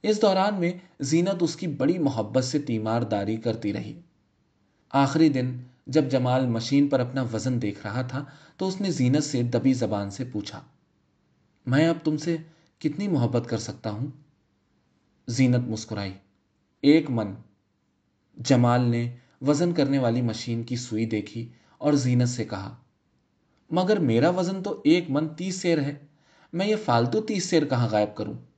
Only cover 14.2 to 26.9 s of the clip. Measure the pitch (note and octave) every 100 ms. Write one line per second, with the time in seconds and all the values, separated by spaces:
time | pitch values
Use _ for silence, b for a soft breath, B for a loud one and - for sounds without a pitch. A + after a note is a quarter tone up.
14.2 | _ _ _ _ _ _ _ _ _ _
15.2 | - A#2 B2+ B2 A#2+ A2 - G2+ G2 F#2+
16.2 | _ _ _ _ _ _ C#3+ D#3 D3 A#2
17.2 | G#2 F2+ - _ _ _ _ _ _ _
18.2 | _ - A#2+ B2+ A#2+ B2 A#2+ A#2+ A#2+ b
19.2 | b b C3 D3 F3 E3 C#3 C#3 B2 A#2+
20.2 | A#2+ A2 - A#2 A#2 A#2+ - A2 A2 A2
21.2 | G#2 A#2 A#2 b b b D3 C#3+ B2 B2
22.2 | A#2+ A#2+ G#2+ G2+ G2+ - _ _ _ _
23.2 | _ _ _ _ _ E3+ F#3 G#3 D3 A2+
24.2 | D#3+ F3+ F3+ G3 G3 - D3 F3 E3+ C#3
25.2 | D#3 D#3+ F#3 F#3 F3+ D#3+ C#3 C#3+ - b
26.2 | b b b E3+ G3+ G#3+ -